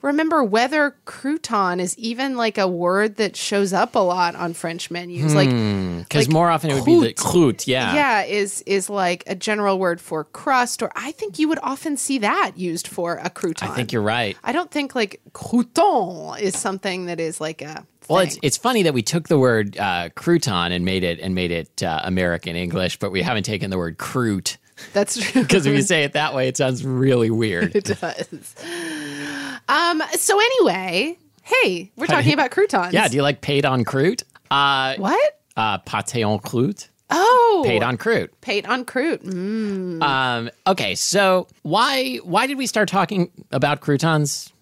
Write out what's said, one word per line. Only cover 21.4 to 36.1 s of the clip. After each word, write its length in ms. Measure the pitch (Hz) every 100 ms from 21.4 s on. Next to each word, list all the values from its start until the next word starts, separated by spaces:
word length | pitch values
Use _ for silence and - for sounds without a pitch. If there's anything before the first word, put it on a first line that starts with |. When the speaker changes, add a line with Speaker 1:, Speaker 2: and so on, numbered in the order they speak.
| 90
Speaker 2:
it, 300 | 85 78 -
uh, 200 | 90 80
American 540 | - 92 90 85 - 85
English, 420 | 90 85 90 -
but 100 | 101
we 80 | 95
haven't 220 | - 113
taken 260 | 101 104 101
the 80 | 92
word 200 | 85 80
croûte. 600 | - 131 117 98 - - _ - -
Speaker 1:
That's 260 | 202 202 247
true. 280 | 202 262 175
Speaker 2:
<laughs> 20 |
'Cause 180 | 196 139
if 80 |
you 80 | 143
say 200 | 135 165
it 80 | 143
that 200 | 147 151
way, 160 | 131 131
it 80 | 127
sounds 260 | 135 123
really 460 | 131 127 135 123 113
weird. 420 | 113 110 87 - 208
Speaker 1:
<laughs> 0 |
It 100 | 196
does. 680 | 196 170 - - 156 - - 339 349 330 311 294 285 294 285 277 254 -
Um, 360 | 285 339 311 311 339
so 220 | - 403
anyway, 800 | 453 523 320 185 185 175 277 349 _ _
hey, 480 | - 508 466 180 185 -
we're 100 | 311
Speaker 2:
How 20 |
do 60 | 294
Speaker 1:
talking 120 | -
Speaker 2:
you 40 |
Speaker 1:
about 180 | 294 262
croutons. 420 | - 403 226 175
Speaker 2:
Yeah, 140 | 180 170
do 80 | 127
you 60 |
like 180 | 143 139
pate 240 | - 143 139
en 200 | 131 113
croûte? 380 | 131 151 240 - - _
Uh, 440 | 143 143 139 131 -
Speaker 1:
What? 420 | 190 370 587 - _ -
Speaker 2:
uh, 220 | 110 95
pâté 480 | - 107 -